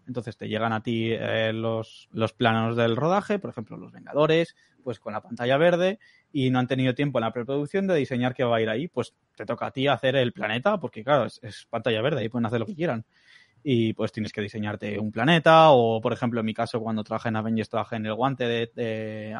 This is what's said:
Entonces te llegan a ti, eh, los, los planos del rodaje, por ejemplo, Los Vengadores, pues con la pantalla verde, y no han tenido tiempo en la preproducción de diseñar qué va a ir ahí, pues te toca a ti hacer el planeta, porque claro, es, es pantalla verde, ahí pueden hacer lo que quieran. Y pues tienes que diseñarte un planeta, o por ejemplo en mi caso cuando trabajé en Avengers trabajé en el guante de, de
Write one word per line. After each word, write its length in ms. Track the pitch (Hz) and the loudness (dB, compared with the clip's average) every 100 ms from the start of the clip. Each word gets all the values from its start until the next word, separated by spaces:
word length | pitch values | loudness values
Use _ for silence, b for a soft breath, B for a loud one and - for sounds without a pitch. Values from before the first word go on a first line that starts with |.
| - | -12
Entonces 300 | 123 113 - | -10 -10 -10
te 100 | 107 | -6
llegan 240 | 107 113 | -2 -2
a 100 | 110 | -2
ti, 280 | 117 113 113 | -2 -2 -2
eh, 400 | 110 110 110 110 | -2 -2 -2 -2
los, 560 | 110 113 113 110 - - | -2 -4 -4 -6 -14 -12
los 180 | - 113 | -4 -4
planos 460 | - 117 113 113 117 | 0 2 2 0 2
del 180 | 117 117 | 0 0
rodaje, 420 | 151 196 196 208 | 0 0 0 -4
por 120 | 120 | -6
ejemplo, 260 | 123 107 - | -12 -12 -14
Los 160 | - | -18
Vengadores, 640 | - - 139 156 160 165 b b _ 127 | -20 -4 2 4 4 0 b b _ -10
pues 160 | 113 | -10
con 100 | 113 | -8
la 80 | 104 | -10
pantalla 380 | - 120 123 139 | -10 -4 0 4
verde, 420 | 170 175 185 208 b b _ | 4 4 2 -2 b b _
y 180 | 147 131 | -2 2
no 100 | 127 | 2
han 80 | 127 | 2
tenido 280 | 131 131 123 | 2 0 0
tiempo 240 | 143 127 | 0 0
en 60 | 113 | -2
la 80 | |
preproducción 540 | 120 117 139 147 196 196 | -4 -4 -4 -2 -2 0
de 80 | 170 | 0
diseñar 380 | 135 123 127 | 0 -2 -2
qué 120 | - 123 | 0 2
va 100 | 117 | 2
a 60 | |
ir 80 | 110 | 2
ahí, 180 | 110 175 | -2 -4
pues 280 | - 113 _ _ - | -6 -6 _ _ -12
te 100 | 107 | -8
toca 200 | 120 117 | -6 -6
a 60 | |
ti 160 | 131 135 | -2 0
hacer 280 | 127 135 135 | 2 2 2
el 160 | 120 | 0
planeta, 480 | - 107 113 202 208 | -2 -4 -2 0 0
porque 240 | 123 - | -2 -6
claro, 220 | 110 143 107 | 0 2 2
es, 160 | - | -6
es 240 | 110 - - | -16 -16 -8
pantalla 320 | 117 110 110 | -4 0 0
verde, 200 | 123 151 | 0 -2
ahí 80 | 110 | -2
pueden 160 | 123 117 | -2 -2
hacer 160 | 117 | -2
lo 40 | 156 | -4
que 100 | 170 | -4
quieran. 280 | 170 117 - b b b b _ | -4 -4 -8 b b b b _
Y 300 | 147 120 113 | 0 2 2
pues 220 | 104 107 | 0 -4
tienes 180 | - 107 | -4 -6
que 80 | - | -6
diseñarte 580 | 98 110 104 104 107 101 | -8 -6 -6 -6 -8 -6
un 140 | 107 | -6
planeta, 600 | 110 123 170 165 160 160 | 0 2 4 8 8 10
o 280 | 131 117 113 | 8 6 2
por 140 | 120 | 0
ejemplo 260 | 113 120 117 | -2 -2 -2
en 60 | 110 | -2
mi 80 | |
caso 260 | 107 117 120 | -2 -4 -4
cuando 240 | 110 110 | -4 -6
trabajé 240 | 107 110 120 | -4 -4 -2
en 60 | 110 | -2
Avengers 320 | 110 110 104 | -2 -2 -2
trabajé 300 | 110 104 113 | -4 -4 -6
en 80 | 107 | -6
el 80 | |
guante 320 | 107 131 127 120 | -2 -2 0 -2
de, 260 | 117 117 | -2 -4
de 640 | - 117 110 110 107 107 110 | -4 -6 -4 -6 -8 -10 -10